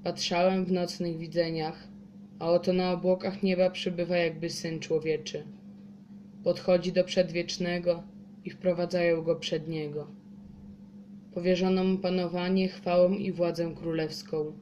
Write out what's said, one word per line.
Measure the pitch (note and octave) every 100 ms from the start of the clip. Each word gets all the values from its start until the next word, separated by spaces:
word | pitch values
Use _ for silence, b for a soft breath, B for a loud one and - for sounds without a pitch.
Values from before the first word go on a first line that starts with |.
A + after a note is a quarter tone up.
Patrzałem | E3+ F3 - F3 F#3 F#3+ F#3
w |
nocnych | F#3 F3 - F3 D#3+
widzeniach, | E3 E3 E3 E3 D#3 F3 - - - - - -
a | E3
oto | F3 F3
na | F3+ F3+
obłokach | F3 F3+ F#3 F#3+ F#3+
nieba | F#3+ F3+ F#3
przybywa | F#3 - E3+ E3+ F3
jakby | E3+ D#3+ E3
Syn | D#3+ E3+ D#3+
Człowieczy. | - D#3+ D#3+ D3+ - D3+ D3 - - - - - - - - -
Podchodzi | - F3 - F3+ F3
do | F3+
Przedwiecznego | F3+ - F3 E3 E3+ - F3 F3 F3 E3+ - - - - -
i |
wprowadzają | - F#3 E3+ E3+ F3+ F3 E3
go | D#3+ D#3+
przed | - D#3+ D#3+
Niego. | D#3+ D3+ D3 D3 - - - - - - - - - - - -
Powierzono | - F3 F3+ F#3 F#3
mu | F#3 F#3+
panowanie, | F#3 F#3 F3 F3 F3+ F#3+ F#3
chwałę | - - F3 F3+ G3+
i | G3
władzę | E3 F3 E3 E3+ D3
królewską | E3 D#3+ D#3 - - D#3 D3+ -